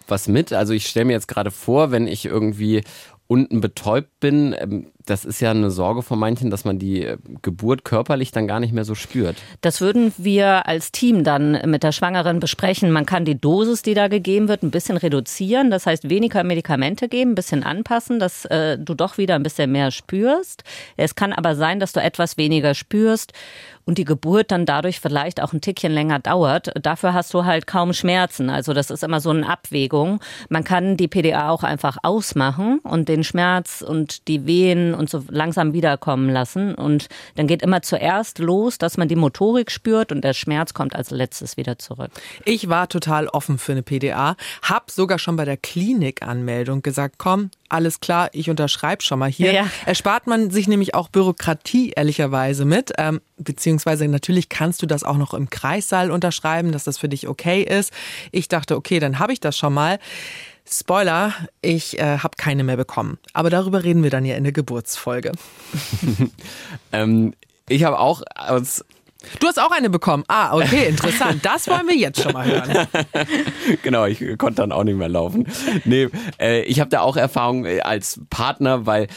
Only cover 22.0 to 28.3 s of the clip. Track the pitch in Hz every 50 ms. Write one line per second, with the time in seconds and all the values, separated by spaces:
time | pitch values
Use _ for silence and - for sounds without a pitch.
22 | - 175 - - 170 160 - - 151 151 160 156 139 147 143 - - - - 208
23 | 220 220 220 220 - - - - - - - - - - - - - - 170 190
24 | 170 143 156 - - 160 190 214 214 - 196 175 170 151 143 147 151 185 175 -
25 | - 147 147 143 143 175 - - 143 - - 151 - 196 185 - - 160 156 151
26 | 151 156 151 139 - - 170 180 160 135 143 175 - - - 151 - 151 160 -
27 | - 180 180 180 170 - - 180 175 180 165 160 - - - 180 175 180 175 -
28 | - 175 180 185 180 170